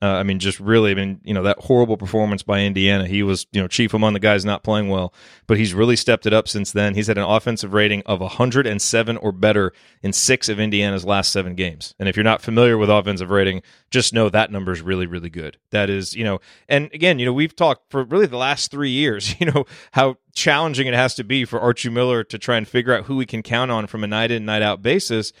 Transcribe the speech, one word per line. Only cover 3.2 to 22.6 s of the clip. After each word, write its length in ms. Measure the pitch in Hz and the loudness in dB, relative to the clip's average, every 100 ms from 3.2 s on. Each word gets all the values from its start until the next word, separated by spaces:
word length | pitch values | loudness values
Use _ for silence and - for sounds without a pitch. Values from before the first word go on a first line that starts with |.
was, 240 | 98 95 - | 0 -2 -2
you 100 | 101 | -4
know, 60 | 92 | -2
chief 280 | - 113 | 0 0
among 180 | 110 107 | 2 0
the 80 | 101 | 2
guys 240 | 107 104 | 2 2
not 180 | 98 101 | 0 -4
playing 280 | - 107 101 | -2 -2 0
well, 220 | 95 90 - - - - | -2 -4 -10 -20 -10 0
but 100 | 107 | 2
he's 160 | 110 | 2
really 240 | 90 117 120 | 2 2 4
stepped 300 | - 113 107 | 2 0 2
it 80 | |
up 120 | 110 104 | 2 2
since 240 | 104 98 | -4 -4
then. 240 | 104 104 | -2 0
He's 120 | 98 104 | 0 -2
had 100 | 104 | -2
an 80 | |
offensive 480 | 95 107 127 113 101 | 0 0 0 -4 -2
rating 300 | 104 107 104 | 0 2 0
of 160 | - 98 | -2 -4
a 80 | 92 | -4
hundred 380 | - 127 123 127 | -2 0 2 0
and 140 | 101 | 0
seven 360 | - 117 113 117 | 0 0 0 -2
or 160 | 107 | -4
better 400 | 92 107 104 95 - _ _ | 0 2 2 0 -4 _ _
in 100 | 98 | -4
six 380 | 98 - 131 - | -2 2 0 0
of 100 | 104 | -2
Indiana's 440 | 107 104 101 98 | 0 0 0 -2
last 280 | 90 101 95 | 0 0 0
seven 220 | 101 92 | -2 -4
games. 400 | 90 92 80 - - | -4 -6 -8 -16 -6
And 100 | 98 | -4
if 80 | 107 | -2
you're 80 | |
not 180 | 110 110 | 0 -2
familiar 340 | - 113 120 113 | 0 4 4 4
with 140 | 104 | 4
offensive 400 | 104 98 98 90 | 2 2 -4 -2
rating, 320 | 98 95 92 - _ _ | 0 0 -2 -8 _ _
just 220 | 127 117 | -2 0
know 160 | 117 107 | 2 2
that 240 | 101 110 | 2 0
number 180 | 101 92 | -2 -6
is 120 | 87 | -6
really, 240 | 82 92 90 | -4 -4 -4
really 240 | 87 85 | -8 -10
good. 260 | 80 78 - _ | -12 -12 -14 _
That 180 | 104 101 | -2 0
is, 260 | 98 92 | -2 -4
you 100 | 107 | -4
know, 160 | 110 95 - _ - | -2 -2 -6 _ -2
and 220 | 143 151 | 0 0
again, 260 | 151 175 151 | 0 0 2
you 60 | |
know, 80 | 123 | 0
we've 240 | 127 156 - | 0 -2 0
talked 340 | 165 131 _ | 0 0 _
for 140 | 139 | -6
really 220 | 123 165 202 | -2 2 2
the 100 | 120 | 0
last 340 | 127 143 - | -2 -2 -4
three 200 | 143 143 | -4 -2
years, 440 | 127 147 104 - - | 0 0 -2 -4 -2
<laughs> 40 | |
you 60 | 170 | 0
know, 180 | 143 135 - - | 0 -2 -8 -4
how 260 | - 135 127 _ | 2 2 0 _
challenging 520 | - - 147 160 135 131 | -2 2 2 2 -2 0
it 80 | |
has 200 | 120 127 | 2 2
to 100 | - | 0
be 220 | 107 135 120 | -2 -2 -2
for 120 | 120 | 0
Archie 300 | 123 120 120 | 0 0 -2
Miller 340 | 117 127 120 | 0 0 0
to 160 | 107 107 | -4 -8
try 200 | - | -2
and 100 | 117 | -2